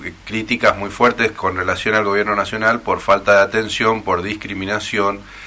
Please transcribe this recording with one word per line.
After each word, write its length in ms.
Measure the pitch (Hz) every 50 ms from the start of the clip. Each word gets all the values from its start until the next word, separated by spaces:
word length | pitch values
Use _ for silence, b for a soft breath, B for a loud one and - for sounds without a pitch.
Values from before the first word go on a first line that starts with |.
| - 87 87 - -
críticas 520 | - 101 110 110 - 123 120 117 104 92 98
muy 120 | 101 101
fuertes 420 | 95 - 120 120 117 - 117 110
con 260 | - - - 92 90 92
relación 360 | 92 92 92 92 - 113 107
al 100 | 107 104
gobierno 300 | 101 98 101 104 104 104
nacional 440 | 101 98 - - 107 110 110 117 120
por 200 | - 101 90 -
falta 340 | - - 98 101 98 101 202
de 60 | 202
atención, 600 | - 98 - 110 110 104 - - 117 113 113 110
por 200 | 104 95 90 87
discriminación. 960 | 90 104 107 107 - - 101 95 95 98 104 107 - - - 104 98 101 98 101 - B B B B